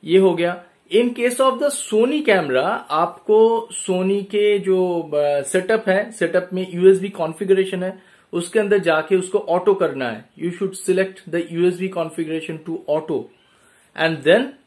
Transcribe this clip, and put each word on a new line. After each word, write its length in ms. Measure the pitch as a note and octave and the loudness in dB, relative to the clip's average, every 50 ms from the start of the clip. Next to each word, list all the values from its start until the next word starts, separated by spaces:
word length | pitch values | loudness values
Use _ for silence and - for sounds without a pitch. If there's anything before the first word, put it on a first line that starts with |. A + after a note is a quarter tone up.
| - | -4
ये 140 | D#3 E3 F#3+ | 2 2 4
हो 180 | F#3+ F#3+ E3+ | 4 4 2
गया। 300 | E3 E3+ F3 F3 F3 - _ _ _ _ _ | 2 -2 -2 -2 -6 -12 _ _ _ _ _
in 180 | E3 G#3+ A#3+ A#3+ | 2 2 2 2
case 280 | A#3+ - A#3 B3 B3 - | -2 -2 -2 -2 0 2
of 140 | C4 C4 B3+ | 0 0 0
the 160 | A#3 D4 C#4+ | 0 -2 -2
Sony 560 | C#4+ - - - - G#3+ A3+ B3+ D4+ D4+ D4+ | -2 -4 -8 -2 2 2 2 2 0 0 2
camera, 400 | - G#3 F#3 E3 C#3+ B2+ B2+ C#3 F3 A3 - - - | 2 2 2 2 2 0 0 0 0 -2 -4 -4 -2
आपको 800 | D3 D#3 E3+ F3 - - _ - G#3+ A3 A3 A3+ A3+ A#3 A3+ - | 0 0 0 0 -2 -10 _ 2 4 6 6 4 4 0 -4 -6
Sony 540 | - - - - F#3+ F3+ F#3 F#3+ G3 G3+ G3 | -12 -12 -4 -4 -2 0 0 0 0 -2 -2
के 340 | G3+ - G#3 G#3 G#3 G#3 G3+ | -4 -2 0 2 2 2 0
जो, 520 | F3 F#3+ F#3+ F#3 F#3 F3+ F3 E3+ E3 D#3 D3 | 0 0 2 2 2 0 0 -2 -4 -2 -2
अ, 280 | D3 D3 D3 D3 C#3+ | 0 2 2 0 0
सेटअप 480 | C#3 - - F#3 F3+ F#3+ A3 A3 A3 G3 | -2 0 -2 -2 0 2 0 0 2 2
है, 220 | F#3 F#3+ - A#3 | 0 0 0 -4
सेटअप 380 | - - F3 E3+ E3+ F3+ F3+ - F#3 | -4 -4 -4 0 0 0 -2 0 -6
में 140 | F#3 F#3 F#3 F3 | -6 -6 -6 -4
यूएसबी 360 | F3 F3+ F#3+ F#3+ F#3 F3+ G3+ | 6 6 6 6 6 2 -6
कॉन्फ़िगरेशन 720 | G3 - E3 D#3+ E3 - G#3 F#3 G3 F#3+ F#3+ F#3+ - F3+ F3+ | -6 -4 -6 -6 -4 -6 0 0 2 2 2 -2 -4 -6 -6
है, 160 | F#3 G#3 - _ _ _ _ _ _ - | -6 -8 -10 _ _ _ _ _ _ -6
उसके 260 | F3 E3+ - - A3 | -6 -6 -2 -2 -2
अंदर 180 | G#3 G3+ G3+ G3+ | 0 2 2 2
जाके 380 | E3+ E3+ D#3+ D#3 D#3 - G3 | 2 2 0 0 0 0 0
उसको 220 | F#3 F#3 - - G3+ | 0 0 0 -4 -4
ऑटो 360 | - - E3 F3+ F3+ G#3 G3 | -2 0 -2 0 2 2 2
करना 360 | F#3+ F#3 D3+ C3+ C3+ C3 A#2+ | 2 0 -2 -2 -4 -6 -6
है। 200 | A2 G#2+ - _ _ - D#3 | -6 -8 -12 _ _ -8 -8
You 100 | F3 F3 | -8 -6
should 200 | - G3+ F#3+ F#3+ | -4 -6 -6 -6
select 600 | - - - F#3 F#3 F#3+ F#3+ F#3+ - - F3+ D#3+ | -8 -2 -2 0 0 0 -2 -4 -16 -14 -6 -6
the 120 | F3 E3+ E3+ E3+ | -6 -6 -4 -2
U 80 | E3 | 0
S 180 | F3 F3+ F3 E3+ | 0 0 0 0
B 100 | F#3 F#3 - F3 | -6 -6 -4 -4
configuration 600 | E3 D#3+ D3+ - E3 D#3 D#3+ D#3+ D#3 - E3 D#3 - - | -6 -6 -6 -6 -6 -4 -4 -6 -6 -8 -12 -12 -8 -10
to 80 | E3 D#3+ - - | -10 -10 -4 -2
auto 340 | D3+ D#3 D#3 D#3 D#3+ B2 - - _ _ _ _ _ _ _ _ _ _ _ _ _ - | -2 -2 -2 -4 -6 -6 -6 -8 _ _ _ _ _ _ _ _ _ _ _ _ _ -2
and 200 | D#3 E3 E3 D3+ | -2 0 0 0
then 240 | - - E3+ A3+ C4 C#4+ - _ _ | 4 4 4 4 4 0 -8 _ _